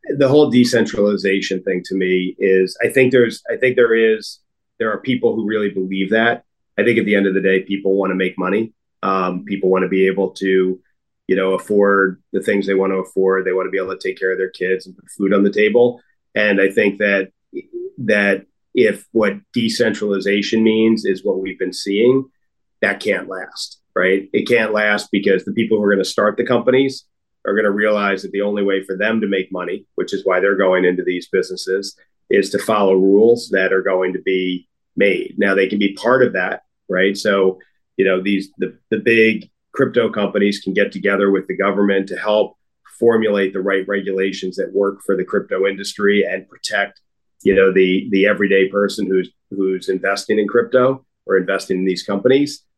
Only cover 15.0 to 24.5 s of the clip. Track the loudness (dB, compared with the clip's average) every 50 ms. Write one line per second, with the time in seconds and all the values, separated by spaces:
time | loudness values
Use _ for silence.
15 | _ _ -6 -4 0 0 2 2 2 2 2 2 2 4 4 4 4 4 2 -4
16 | _ _ _ _ _ _ _ 0 0 2 2 2 2 2 2 2 2 2 0 0
17 | 0 0 0 0 -2 -4 _ _ _ _ -16 -16 -16 _ -14 -12 -12 -12 _ -10
18 | -2 0 2 2 2 2 0 -2 -4 _ _ _ _ _ _ 2 2 2 2 -2
19 | -10 _ -2 0 0 0 -2 -4 _ _ _ -2 -2 -2 0 0 0 0 0 -2
20 | -2 -2 -2 -2 0 0 0 0 0 0 0 2 2 2 2 4 2 2 2 2
21 | 0 -2 -4 -2 -2 -4 -4 -4 -4 -8 -6 -6 -8 -6 -6 -8 -6 -4 0 2
22 | 4 4 2 2 0 _ _ _ _ _ _ _ _ _ _ _ -2 -2 -2 -2
23 | -2 -2 -2 -2 -4 -10 -12 -12 -12 -14 -14 -14 -14 -14 -16 _ _ _ _ -2
24 | 0 2 2 0 -2 -2 -4 -4 0 0